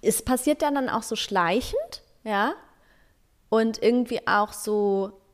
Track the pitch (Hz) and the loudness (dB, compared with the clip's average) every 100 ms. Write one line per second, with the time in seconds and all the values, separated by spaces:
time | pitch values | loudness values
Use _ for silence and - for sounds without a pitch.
0 | - - - 254 - 294 294 285 262 233 | 0 -2 0 0 2 0 2 0 0 -4
1 | 220 220 - 196 170 202 254 508 659 - | -4 -6 -2 0 2 0 0 -4 -6 -12
2 | _ _ 220 202 220 359 - _ _ _ | _ _ -4 0 0 -2 -12 _ _ _
3 | _ _ _ _ _ 220 226 214 214 247 | _ _ _ _ _ 2 2 2 2 2
4 | 240 - - 208 208 - - 214 202 196 | 0 -2 0 2 0 -4 -2 0 2 0
5 | 196 202 _ | -2 -8 _